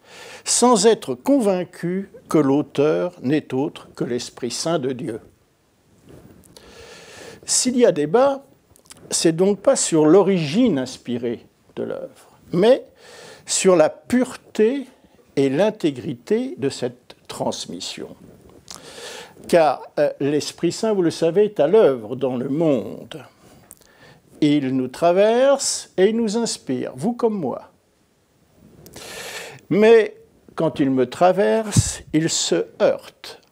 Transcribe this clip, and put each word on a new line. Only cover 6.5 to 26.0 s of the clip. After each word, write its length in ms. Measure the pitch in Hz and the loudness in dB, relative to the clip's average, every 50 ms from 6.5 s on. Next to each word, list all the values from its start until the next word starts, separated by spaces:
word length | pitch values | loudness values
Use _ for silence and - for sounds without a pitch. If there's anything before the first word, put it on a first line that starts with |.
| - - - - - - - - - - - - - - - - - - - | -20 -20 -20 -20 -20 -20 -20 -20 -20 -20 -20 -20 -20 -20 -20 -20 -20 -18 -10
S'il 320 | - - - - 254 240 | -6 -4 -2 -2 -2 2
y 80 | 247 240 | 4 4
a 80 | 196 | 4
débat, 520 | 175 - 147 151 170 240 262 277 277 269 - _ _ _ _ _ _ _ _ - - - - - | 4 2 -2 0 2 2 2 2 0 -2 -10 _ _ _ _ _ _ _ _ -20 -20 -20 -14 -8
c'est 240 | - - - 170 165 | -4 0 0 2 2
donc 260 | 160 190 196 208 196 | 2 2 0 0 0
pas 160 | - - - | 2 0 2
sur 300 | - - - 170 156 151 | 2 0 0 2 4 6
l'origine 720 | 151 160 202 185 185 196 180 160 139 147 220 262 233 160 135 | 6 6 6 6 4 2 0 -2 -2 0 2 2 2 2 0
inspirée 680 | 127 123 - - - - 120 120 123 120 120 120 - _ _ _ _ _ - | -4 -6 -10 -14 -10 -8 -8 -6 -4 -6 -6 -8 -12 _ _ _ _ _ -10
de 80 | - | -10
l'œuvre, 560 | 117 113 107 50 - - - _ - _ _ _ _ - | -8 -8 -8 -10 -12 -14 -18 _ -20 _ _ _ _ -6
mais 320 | - 165 196 226 269 - - - _ _ - - - - - - - - - | -2 2 4 4 4 2 0 -12 _ _ -20 -20 -20 -20 -20 -20 -20 -18 -10
sur 300 | - - - - 185 180 | -6 -4 0 4 4 6
la 160 | 170 151 147 | 6 4 2
pureté 960 | - - _ - 247 247 247 - - - _ _ - - 214 220 269 285 240 - - _ _ - _ _ _ _ - | 2 -4 _ -2 0 0 0 -2 -6 -18 _ _ -2 0 0 0 0 -2 -8 -12 -16 _ _ -20 _ _ _ _ -2
et 140 | 143 139 135 | 0 0 0
l'intégrité 1080 | 131 151 196 220 214 214 - 160 139 123 98 - 139 120 - - 208 226 254 269 359 - | 2 2 0 0 0 -2 -4 -4 -4 -4 -10 -10 -12 -10 -4 -4 -4 -2 -4 -6 -8 -6
de 100 | - 139 | -6 -6
cette 480 | - - 165 139 123 _ _ _ - _ _ | -6 -4 -8 -8 -8 _ _ _ -20 _ _
transmission. 880 | - - - 135 120 - - - - 87 87 - - - - - - - - - - - - _ - - - _ - - - - - - - - - - - - - - - - - | -16 -12 -8 -8 -8 -8 -8 -10 -12 -14 -12 -12 -14 -12 -14 -14 -16 -16 -20 -20 -20 -20 -20 _ -20 -20 -20 _ -20 -20 -20 -20 -20 -20 -18 -18 -16 -16 -18 -18 -20 -20 -16 -4 0
Car, 320 | - 170 156 147 127 - - - - - | 2 4 4 2 0 -2 -8 -10 -2 -2
euh, 140 | 147 143 - - | -2 -2 -2 -4
l'Esprit 500 | 143 139 151 147 - - - - - 175 | -4 -2 -2 -2 -4 -6 -10 -4 -4 -4
Saint, 220 | 170 - - 220 | -4 -4 -4 -2
vous 100 | 214 190 | 0 0
le 80 | 175 160 | 0 0
savez, 360 | - - 165 165 160 202 214 | 0 0 -2 0 2 2 0
est 120 | 208 208 - | 0 2 0
à 80 | - | 0
l'œuvre 480 | - 190 226 208 147 135 120 107 104 127 | 4 4 4 4 4 2 0 -6 -10 -8
dans 220 | 127 139 127 127 | -4 -4 -4 -4
le 120 | 120 123 - | -4 -4 -4
monde. 760 | 131 156 170 156 139 113 98 - - - - - - 156 - - _ _ _ - - - _ - - _ _ _ _ _ - - - _ _ _ - - | -2 0 0 2 0 0 -2 -6 -12 -16 -16 -18 -18 -18 -20 -20 _ _ _ -20 -20 -20 _ -20 -20 _ _ _ _ _ -20 -20 -20 _ _ _ -6 0
Il 360 | 151 147 143 147 135 131 135 | 0 2 2 2 0 0 -2
nous 100 | 131 127 | -2 -4
traverse 1040 | 127 - - 165 170 175 190 202 220 226 240 262 277 277 269 - - - - - - - | -4 -4 0 2 2 4 4 4 4 4 2 4 2 2 2 0 -6 -6 -8 -10 -8 0
et 140 | - | 2